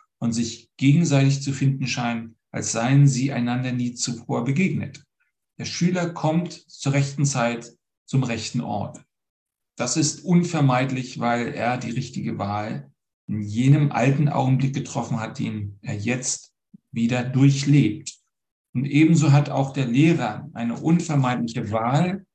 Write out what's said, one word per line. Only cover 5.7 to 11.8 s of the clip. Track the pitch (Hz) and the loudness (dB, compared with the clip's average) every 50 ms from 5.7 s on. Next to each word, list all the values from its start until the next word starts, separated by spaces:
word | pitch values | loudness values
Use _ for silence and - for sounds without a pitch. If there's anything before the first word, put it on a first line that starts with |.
| - - 175 175 185 185 170 165 | -4 0 0 0 0 0 -2 -4
kommt | 170 - - 156 156 170 175 - - | -6 -4 -2 0 0 0 -2 -4 -8
zur | - _ _ - - - 139 139 | -14 _ _ -16 -6 -2 0 0
rechten | 143 139 - - - 147 | 2 0 0 -2 -2 -2
Zeit | 139 131 127 117 120 120 117 117 - - _ _ _ _ _ _ | -2 0 0 -2 -2 -2 -4 -10 -14 -20 _ _ _ _ _ _
zum | - - 131 123 | -4 -2 -2 0
rechten | 117 117 107 104 - - 123 | 0 -4 -6 -6 -6 -6 -6
Ort. | - - 107 104 98 - - - - _ _ _ _ _ _ _ _ _ _ _ _ _ _ - | -6 -6 -6 -6 -8 -8 -12 -16 -20 _ _ _ _ _ _ _ _ _ _ _ _ _ _ -8
Das | 143 151 - 160 | -6 -4 -2 0
ist | 143 - - - - | 0 -2 -2 -4 -2
unvermeidlich, | 185 175 175 170 - - 160 143 135 123 127 135 131 127 127 123 - - - | 2 4 4 4 2 0 2 2 4 4 2 0 0 -4 -6 -8 -8 -8 -4
weil | 117 120 120 120 120 - - | -2 -2 0 -2 -2 -4 -6
er | - 110 117 123 | -4 -2 -2 -2
die | 123 | -4